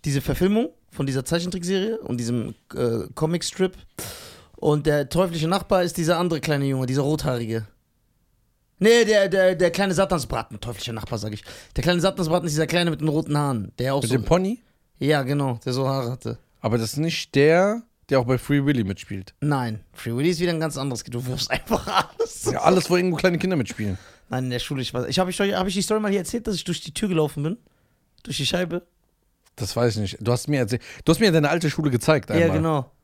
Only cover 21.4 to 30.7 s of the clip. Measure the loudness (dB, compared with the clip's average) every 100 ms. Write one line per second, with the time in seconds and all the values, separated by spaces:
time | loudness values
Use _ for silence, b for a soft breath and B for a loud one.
21.4 | -4 -4 0 -2 0 -2 -2 -6 -6 -4
22.4 | -4 2 4 4 4 0 2 0 0 0
23.4 | 0 -2 -2 -4 -4 -4 B B _ -4
24.4 | -4 -6 -4 -6 -4 -4 -2 -2 -2 0
25.4 | 0 0 -2 -2 0 0 0 -2 -2 -6
26.4 | -4 -4 -4 -6 -6 -4 0 2 0 0
27.4 | -4 -6 _ _ _ _ _ _ -10 -4
28.4 | -2 0 -2 -4 _ _ _ _ _ _
29.4 | _ -8 -4 2 2 2 -4 -4 0 0
30.4 | 0 0 0